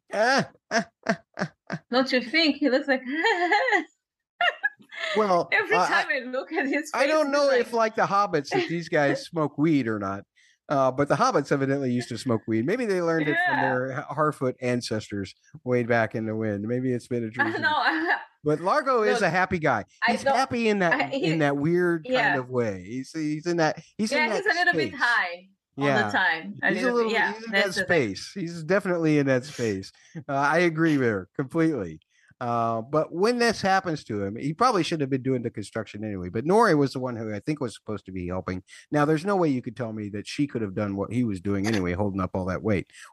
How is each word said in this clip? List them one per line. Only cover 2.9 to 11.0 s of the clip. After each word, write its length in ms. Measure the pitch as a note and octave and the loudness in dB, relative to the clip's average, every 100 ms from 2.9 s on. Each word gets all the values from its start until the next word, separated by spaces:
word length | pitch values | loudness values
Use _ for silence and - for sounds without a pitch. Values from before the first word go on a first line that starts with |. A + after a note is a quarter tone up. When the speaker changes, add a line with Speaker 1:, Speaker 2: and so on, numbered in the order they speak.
| C4 B3+ | -2 -2
Speaker 2:
<laughs> 60 | D#4 G#4+ F4+ F4 G#4 B4+ G4 D#4+ _ _ _ _ - F5 - G#5 G#5 - F#5+ E5 D#5 | -2 0 2 2 2 2 0 -2 _ _ _ _ -2 -2 0 -4 -6 -18 -10 -4 0
Speaker 1:
Well, 320 | G#3 F3+ - | 2 2 2
Speaker 2:
every 240 | G#4+ F#4+ - | 0 2 2
Speaker 1:
uh, 80 | |
I, 40 | F#3 | 2
Speaker 2:
time 200 | F4 E4+ | 2 0
I 100 | C#4+ A#3+ | -2 -4
look 220 | B3+ C#4 | -6 -4
at 140 | D#4+ C4+ | -2 -2
his 220 | D4 D#4+ | -2 -2
Speaker 1:
I 120 | A3+ C#4+ | 0 2
don't 180 | D#4 C#4+ | 2 2
Speaker 2:
face, 80 | |
Speaker 1:
know 180 | C#4+ C#4 | 2 4
Speaker 2:
he's 100 | B3+ | 2
Speaker 1:
if, 120 | A#3 | 2
Speaker 2:
like 240 | A#3 A3 A3 | 0 0 2
Speaker 1:
like, 100 | E3 | 2
the 60 | |
hobbits, 360 | G3+ G3+ D#3+ C#3 | 2 2 0 0
that 180 | G3 D#3+ | -2 -2
these 200 | E3+ E3 | -4 0
guys 360 | D3+ C#3+ C3+ - | 2 2 0 -4
Speaker 2:
<laughs> 0 | |
Speaker 1:
smoke 320 | E3 D3 - | -2 -2 2
weed 300 | D#3+ C#3+ A2+ | 2 4 2
or 120 | G#2+ | -2
not. 240 | G2 G2 - _ _ _ - | -4 -6 -10 _ _ _ -2
Uh, 220 | C#3 C3 | 2 2
but 160 | C3 | 2